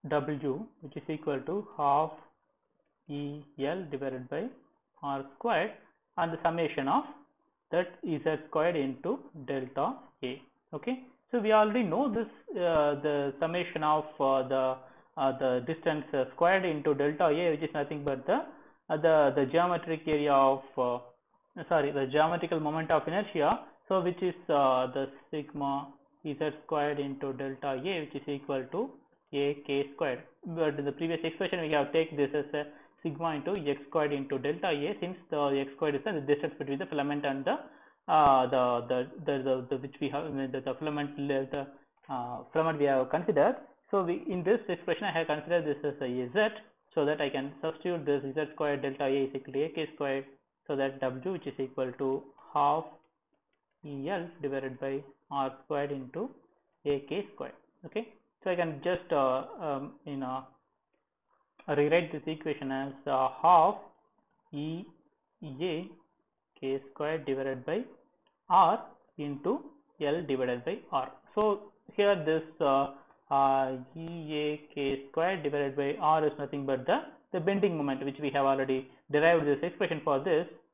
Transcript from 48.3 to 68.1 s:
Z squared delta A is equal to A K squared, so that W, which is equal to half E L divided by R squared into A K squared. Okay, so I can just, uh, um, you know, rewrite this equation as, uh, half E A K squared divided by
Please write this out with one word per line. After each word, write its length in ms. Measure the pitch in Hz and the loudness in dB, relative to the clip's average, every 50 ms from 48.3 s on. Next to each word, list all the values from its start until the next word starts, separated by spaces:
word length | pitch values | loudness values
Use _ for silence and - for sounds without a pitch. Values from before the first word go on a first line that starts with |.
| 135 | -4
Z 160 | 156 151 151 - | -4 -4 -4 -4
squared 260 | - 151 147 143 139 | -2 0 0 0 0
delta 220 | 143 139 135 135 143 | -2 -4 -4 -2 0
A 220 | 135 135 139 135 | 2 2 2 0
is 100 | 135 135 | 0 -2
equal 180 | 135 - - 131 | -8 -10 -4 -2
to 100 | 139 151 | -2 -2
A 60 | 160 | -2
K 200 | 160 165 156 151 - | -2 -6 -6 -6 -6
squared, 320 | - 147 139 135 135 135 - - _ _ _ _ _ _ | -6 -4 -2 -2 -4 -6 -10 -20 _ _ _ _ _ _
so 100 | - 147 | -6 -2
that 240 | 135 135 135 135 135 | 0 0 -2 -2 -2
W, 320 | 139 127 127 131 127 185 190 | -4 -4 -4 -4 -6 -6 -6
which 120 | 170 - | -6 -8
is 80 | 143 135 - | -8 -6 -6
equal 320 | 135 131 - - 131 127 123 - | -6 -6 -2 -4 -4 -4 -4 -2
to 240 | 143 131 131 147 - - - - - - | -2 -2 -2 -2 -6 -12 -20 -20 -20 -4
half 340 | - 147 143 143 147 160 156 - - - _ _ _ _ _ _ _ _ _ _ _ _ _ _ _ _ - | 0 2 2 4 2 0 -2 -6 -18 -20 _ _ _ _ _ _ _ _ _ _ _ _ _ _ _ _ -14
E 240 | 151 143 139 135 160 | -10 -10 -8 -4 -4
L 180 | 202 180 170 170 - - | -4 -4 -6 -8 -10 -8
divided 380 | 147 139 139 135 135 131 127 123 | -6 -4 -4 -4 -4 -6 -8 -6
by 240 | 139 135 135 143 143 - - _ _ _ | -4 -4 -4 -4 -6 -10 -20 _ _ _
R 240 | 143 139 135 131 - - - | -2 -2 -2 -2 -4 -10 -8
squared 260 | _ 151 143 143 143 | _ -2 -2 -2 -2
into 400 | 143 135 131 123 - 165 220 269 - - _ _ _ _ _ _ _ _ _ | -4 -8 -8 -8 -8 -8 -8 -8 -10 -16 _ _ _ _ _ _ _ _ _
A 120 | 147 143 135 139 | 0 0 0 -2
K 200 | - 139 - 202 - - | -4 -6 -6 -6 -8 -10
squared. 180 | - 135 - - - _ _ _ _ - | -12 -12 -12 -12 -18 _ _ _ _ -18
Okay, 240 | - - 214 240 - - _ _ _ _ _ - | -8 -8 -8 -8 -8 -18 _ _ _ _ _ -4
so 60 | 190 | -2
I 40 | 180 | 0
can 260 | 175 170 160 151 135 139 | 0 0 -2 -2 -2 -2
just, 280 | 175 180 175 - - | -2 -2 -2 -2 0
uh, 320 | 165 143 135 131 127 135 - - - - | 2 2 4 4 2 0 -2 -6 -12 -8
um, 300 | 180 151 139 135 143 - - - _ | -6 -4 -4 -4 -6 -10 -14 -16 _
you 120 | 151 139 | -10 -8
know, 260 | 135 135 127 131 131 131 - _ _ _ _ _ _ _ _ _ _ _ _ _ _ _ _ _ _ _ _ _ - - | -6 -6 -6 -6 -8 -8 -12 _ _ _ _ _ _ _ _ _ _ _ _ _ _ _ _ _ _ _ _ _ -18 -6
rewrite 440 | - 147 147 147 151 160 175 170 - | -2 0 2 4 4 4 2 2 0
this 100 | - 151 - | -8 -8 -8
equation 460 | 160 160 156 - 160 147 143 143 131 | -8 -8 -6 -4 -6 -6 -4 -4 -4
as, 220 | 135 135 135 139 135 - - | -4 -4 -6 -6 -10 -10 -4
uh, 240 | 147 135 131 131 135 - - | -2 0 2 2 0 -2 2
half 340 | - 170 180 165 156 190 208 - - - _ _ _ _ _ _ _ _ _ _ _ _ - | 6 8 8 8 8 6 2 -2 -12 -20 _ _ _ _ _ _ _ _ _ _ _ _ -8
E 300 | 143 147 156 160 170 202 - _ _ _ _ _ _ _ _ _ _ - | -8 -6 -6 -6 -8 -10 -14 _ _ _ _ _ _ _ _ _ _ -14
A 460 | 151 131 131 170 185 156 160 185 - - - _ _ _ _ _ _ _ _ _ _ _ _ | -14 -8 -6 -4 -4 -4 -4 -6 -10 -16 -20 _ _ _ _ _ _ _ _ _ _ _ _
K 220 | - 135 135 135 135 139 | -4 -4 -4 -4 -6 -12
squared 340 | - - 151 151 160 160 135 | -8 -6 -4 -4 -4 -4 -2
divided 400 | 139 135 135 135 135 131 127 123 | -4 -4 -2 -2 -4 -4 -6 -4
by 160 | - 165 220 262 - - _ _ _ | -4 -4 -4 -4 -8 -16 _ _ _